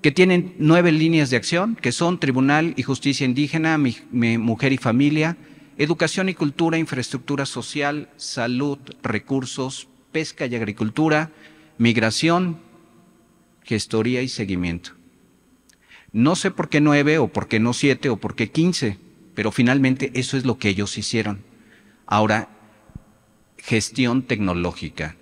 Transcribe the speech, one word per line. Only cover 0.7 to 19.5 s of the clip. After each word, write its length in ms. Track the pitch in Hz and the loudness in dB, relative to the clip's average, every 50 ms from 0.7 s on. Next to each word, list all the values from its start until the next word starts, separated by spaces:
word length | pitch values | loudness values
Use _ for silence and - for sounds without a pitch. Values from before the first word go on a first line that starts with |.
| 165 175 175 175 | 6 6 6 4
líneas 380 | 156 156 156 165 165 160 147 127 | 4 4 4 4 4 2 2 2
de 80 | 127 | 0
acción, 400 | 117 - - 170 170 190 226 226 | 0 0 0 -2 0 0 -2 -4
que 160 | - - 127 120 | -2 -2 -2 0
son 260 | - 170 170 180 170 | 2 0 0 0 0
tribunal 540 | - 139 123 131 131 139 143 156 160 170 - | 0 0 2 2 2 4 4 2 2 0 -2
y 80 | - 120 | -4 -4
justicia 400 | - 135 - - 143 135 - 143 | -4 -4 -2 0 -2 -2 0 0
indígena, 540 | 127 120 135 147 139 - 165 160 160 160 | -2 0 0 -2 -2 -2 -2 0 0 2
mi, 180 | 151 143 127 113 - - - | 2 0 0 -2 -4 -12 -6
mi 260 | - 127 117 117 113 | -2 0 2 2 2
mujer 360 | 117 110 117 113 107 - 135 135 | 2 0 0 -2 0 0 0 0
y 40 | |
familia, 600 | 123 - 120 113 123 143 147 156 156 151 160 170 - - - - - - - - | 0 0 0 2 4 2 2 2 2 0 -2 -2 -6 -12 -20 -20 -20 -20 -20 -4
educación 520 | - 151 151 170 160 170 151 - 196 190 190 | -4 0 0 0 0 0 -2 0 -2 -2 -4
y 40 | 175 | -2
cultura, 420 | - 165 143 139 - 165 165 165 | -2 -4 -4 -2 0 0 0 0
infraestructura 680 | 160 160 151 147 127 120 - - 131 123 - 143 139 139 | 0 -2 -2 -4 -6 -6 -6 -8 -10 -6 -6 -4 -4 -4
social, 640 | 131 - 131 113 - - 147 143 143 147 151 139 - _ | -6 -6 -10 -10 -8 -6 -4 -4 -2 -4 -6 -10 -14 _
salud, 640 | _ - - - 135 117 120 123 123 143 147 139 139 - - - _ - | _ -14 -10 -6 -4 -4 -2 -2 -2 -2 -2 -4 -6 -10 -20 -20 _ -6
recursos, 840 | 113 110 104 - - 135 135 127 120 - - 131 131 135 - - _ _ _ _ _ _ | -4 -4 -4 -4 -2 -4 -4 -4 -6 -8 -8 -8 -8 -8 -12 -16 _ _ _ _ _ _
pesca 320 | 160 156 - - - 151 | -6 -6 -6 -8 -8 -6
y 100 | 127 123 | -6 -4
agricultura, 760 | 117 113 104 101 - 113 107 107 - 156 160 156 151 156 160 - - - - - - - - _ | -4 -4 -6 -4 -4 -6 -4 -2 0 0 2 2 2 0 -2 -10 -20 -20 -20 -20 -20 -20 -20 _
migración, 840 | - 117 117 113 117 110 110 110 - - 165 170 180 185 180 165 - - - - - _ _ _ - _ _ _ _ _ _ _ _ _ _ _ _ | 2 2 4 4 4 2 0 0 0 0 2 2 2 0 -2 -4 -8 -14 -20 -20 -20 _ _ _ -20 _ _ _ _ _ _ _ _ _ _ _ _
gestoría 600 | _ - 123 104 - - - 110 110 123 127 123 | _ -4 -4 -4 -4 -2 -2 0 0 0 0 -2
y 80 | 131 127 | -4 -4
seguimiento. 600 | - - 113 98 95 90 87 87 85 85 - - - _ _ _ _ _ _ _ _ _ _ _ _ _ _ _ _ _ _ _ - - - - - | -6 -6 -4 -4 -2 -2 -2 -4 -4 -6 -8 -14 -20 _ _ _ _ _ _ _ _ _ _ _ _ _ _ _ _ _ _ _ -20 -20 -20 -6 0
No 240 | 107 120 147 180 | 2 2 4 2
sé 120 | - - 196 | 2 -2 -4
por 200 | 185 - 170 - | -2 -2 -4 0
qué 100 | - 151 | 2 2
nueve 380 | 147 151 147 143 143 147 156 | 4 4 4 4 4 4 2
o 100 | 160 131 | 2 2
por 220 | 92 - 107 101 - | 0 -2 -4 -4 0
qué 100 | - 110 | 0 2
no 140 | 110 120 120 | 2 2 0
siete 340 | - - 143 131 - - | 2 2 2 2 2 0
o 80 | 143 117 | -2 -2
por 200 | 98 - 104 - | -2 -4 -8 -4
qué 160 | - 117 101 | -4 -4 -2
quince, 480 | - 160 165 180 175 - 143 110 98 - - - - _ - - - | 0 2 2 2 2 0 -2 -4 -4 -6 -14 -20 -20 _ -20 -14 -8
pero 180 | - 104 107 | -4 -4 -2